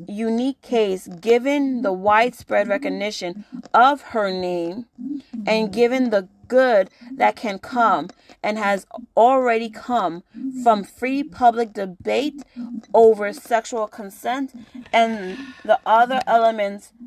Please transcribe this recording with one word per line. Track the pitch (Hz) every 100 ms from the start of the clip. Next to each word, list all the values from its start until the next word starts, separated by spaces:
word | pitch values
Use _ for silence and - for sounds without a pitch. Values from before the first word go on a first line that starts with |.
| 180
unique | 202 226 226 269 -
case, | - 240 208 190 -
given | 170 208 240 269 285 277 240
the | 196
widespread | 185 202 214 247 - - 208 202
recognition | 196 185 185 208 - 175 202 - - -
of | 220 262 285 -
her | 226 196
name | 185 180 175 170 208 233 - 269 285 - 220 208
and | 220 214
given | 208 240 254 247
the | 202 185 _ -
good | 254 254 208 190 _ 240 269
that | 214
can | - 220 190
come | - 247 220 165 175 - _ _
and | 208 214
has | 202 196 - - - 214
already | 240 269 247 226 226
come | - - 240 175 170 - - 269 254
from | 233 208
free | 190 - 254 277
public | 311 - 240 226 226
debate | 208 190 175 214 220 294 285 - 247 240 220 -
over | 220 226 208 208
sexual | 202 - 226 226 233 214
consent | - 196 - 233 269 262 240 - 247 -
and | 233 226 220 185 262 269 -
the | 208 - 190
other | 220 247 262 -
elements | 226 226 220 202 202 - _